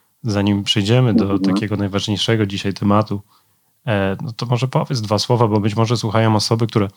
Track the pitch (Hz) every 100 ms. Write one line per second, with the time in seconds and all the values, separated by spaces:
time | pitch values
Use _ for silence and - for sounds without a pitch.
0 | _ _ 120 101 101 101 98 110 101 123
1 | 127 110 98 98 95 98 104 101 101 98
2 | - 98 - 113 101 98 101 90 104 104
3 | 107 101 - _ _ _ _ _ - 104
4 | 98 98 117 110 120 127 131 151 180 135
5 | 104 104 - 120 113 107 104 104 110 117
6 | 113 110 113 107 - 117 113 - 123